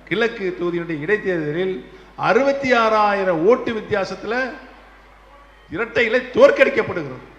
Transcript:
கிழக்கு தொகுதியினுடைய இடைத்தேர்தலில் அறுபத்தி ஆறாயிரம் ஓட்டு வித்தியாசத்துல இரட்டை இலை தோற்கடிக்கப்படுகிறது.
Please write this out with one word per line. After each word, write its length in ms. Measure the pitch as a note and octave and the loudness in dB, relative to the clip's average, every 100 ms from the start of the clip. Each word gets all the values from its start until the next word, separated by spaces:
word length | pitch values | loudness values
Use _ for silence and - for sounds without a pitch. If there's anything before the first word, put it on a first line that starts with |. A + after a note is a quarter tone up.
கிழக்கு 520 | - F3+ A#3 A3+ F#3+ F3 | -4 -2 -2 -2 -6 -4
தொகுதியினுடைய 400 | F3 E3+ E3 D#3 | -4 -4 -6 -6
இடைத்தேர்தலில் 840 | D3+ G#3+ F#3+ F3 D3 D#3 F#3 F#3 - - - - | -2 -2 0 -2 -2 -2 -4 -4 -12 -20 -20 -4
அறுபத்தி 560 | D3 G#3 C#4 C#4 C4 | 2 4 2 0 2
ஆறாயிரம் 720 | A#3+ A3 A3 G#3 G3+ F#3 E3 F3+ | 2 4 4 2 2 0 2 4
ஓட்டு 260 | B3 B3 | 2 0
வித்தியாசத்துல 800 | A3 G3 G#3 F#3+ F#3+ G3+ A#3+ C4 - - - - - - - - - - - - | -6 -4 -4 -4 -8 -6 -4 -4 -8 -20 -20 -20 -20 -20 -20 -20 -20 -20 -20 -12
இரட்டை 360 | D#3 A3+ - A#3 | -8 -4 0 2
இலை 140 | B3 | 0
தோற்கடிக்கப்படுகிறது. 1080 | B3 G3 C#4 C#4+ C4 A3 G#3 F3+ C#3+ B2+ - | 0 6 6 6 2 2 -4 -6 -8 -12 -18